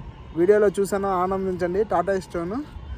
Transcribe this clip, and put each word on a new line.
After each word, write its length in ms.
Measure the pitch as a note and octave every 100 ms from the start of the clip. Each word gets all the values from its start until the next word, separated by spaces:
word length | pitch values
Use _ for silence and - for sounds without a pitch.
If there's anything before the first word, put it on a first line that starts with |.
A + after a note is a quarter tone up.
| - - - D#3+
వీడియోలో 320 | F3 G#3 G#3
చూసాను, 400 | F#3+ G3 G3+ G3
ఆనందించండి. 760 | F#3 F#3 F#3+ F#3+ F3+ F3 F#3
టార్టాయిస్ 400 | G#3+ F3+ F3 G3
స్టోన్ 380 | - F3 E3+ A#3+ D4+ - -